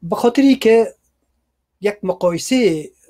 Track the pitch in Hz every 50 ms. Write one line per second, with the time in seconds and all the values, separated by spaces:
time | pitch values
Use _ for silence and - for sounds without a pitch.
0 | - 165 202 - - 240 240 - 269 277 262 262 - 226 226 226 226 - - _
1 | _ _ _ _ _ _ _ _ _ _ _ _ _ _ _ _ 185 202 202 -
2 | - 185 180 180 - 180 175 165 - - 254 262 247 196 165 156 151 - _ _
3 | _ _